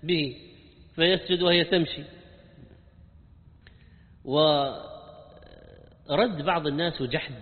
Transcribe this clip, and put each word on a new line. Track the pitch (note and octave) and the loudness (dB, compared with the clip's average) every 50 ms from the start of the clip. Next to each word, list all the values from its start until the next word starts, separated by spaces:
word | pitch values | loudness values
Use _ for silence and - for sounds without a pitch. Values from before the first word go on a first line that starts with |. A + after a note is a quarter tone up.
| - | -2
به | D#3 F3 D#3+ D3 C3+ B2 - - - - - - - - - - - - | 0 0 0 0 -4 -6 -12 -18 -20 -20 -20 -20 -20 -20 -20 -20 -18 -2
فيسجد | - D#3+ F3 F#3+ F3+ F#3 - F#3 F3 F3 | 0 2 2 2 2 0 -2 -2 2 2
وهي | F3 F3 F3 E3 | 4 4 4 4
تمشي. | E3 F#3+ F3+ E3 D3 - - D3 - - - - - - - - - - - - - - - - - _ - - - - - - - - - - - - - - - - - - - - - - - - - - | 4 2 2 2 0 -4 -12 -14 -16 -18 -20 -20 -20 -20 -20 -20 -20 -20 -20 -20 -20 -20 -20 -20 -20 _ -20 -20 -20 -20 -20 -20 -20 -20 -20 -20 -20 -20 -20 -20 -20 -20 -20 -20 -20 -20 -20 -20 -20 -20 -18 -8
ورد | C3 C3 D3 D#3 D#3 D3 C#3+ C#3 C3+ A#2+ - - - - - - - - - - - - - - - G1+ G1+ - G1+ - - G1+ G1+ - - - - D3 D3+ A3 B3 G3 D3+ C#3+ | -2 2 4 4 4 4 2 0 -2 -4 -8 -12 -14 -16 -16 -18 -20 -20 -20 -20 -20 -20 -20 -20 -20 -20 -20 -20 -20 -20 -20 -20 -20 -20 -20 -6 -2 2 2 2 2 0 -4 -2
بعض | F3 F3+ E3+ D3+ | -2 -2 0 -2
الناس | D3+ C#3 D3 E3+ E3+ - - | -2 -2 -2 -2 -4 -2 -4
وجحد | C3+ A#2+ B2 D#3 - - C3+ A2+ | -6 -4 -4 -4 -6 -6 -12 -16